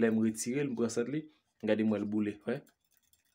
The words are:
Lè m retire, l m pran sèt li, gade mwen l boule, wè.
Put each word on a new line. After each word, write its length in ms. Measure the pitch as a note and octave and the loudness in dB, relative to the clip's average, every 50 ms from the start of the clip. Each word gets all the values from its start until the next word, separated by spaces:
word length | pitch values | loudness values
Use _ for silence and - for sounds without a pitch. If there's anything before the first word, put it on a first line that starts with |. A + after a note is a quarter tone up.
Lè 120 | A#2 A2+ A2 | 2 4 4
m 80 | A2 A2 | 4 2
retire, 400 | A2+ A2 - - A#2+ B2+ C#3+ D3 | 2 0 -2 -4 -4 -2 -2 -2
l 80 | C#3 B2 | -2 -2
m 40 | A#2 | -2
pran 140 | A#2+ A2+ A2 | -2 -2 0
sèt 160 | A#2+ A#2+ B2 C3+ | -2 -2 -2 -4
li, 100 | D#3 D#3 - _ _ _ _ _ - - | -6 -6 -8 _ _ _ _ _ -6 0
gade 200 | G#2+ G#2+ G#2+ A2 | 0 2 4 4
mwen 180 | A2 G#2+ G2+ G#2 | 2 2 0 0
l 60 | G#2 | -2
boule, 260 | G#2 G#2+ G#2+ G#2 G2+ - - - | 0 0 0 -2 -4 -6 -6 -6
wè. 120 | A#2+ D3 - - _ _ _ _ _ _ _ _ _ _ _ _ _ | -6 -6 -6 -12 _ _ _ _ _ _ _ _ _ _ _ _ _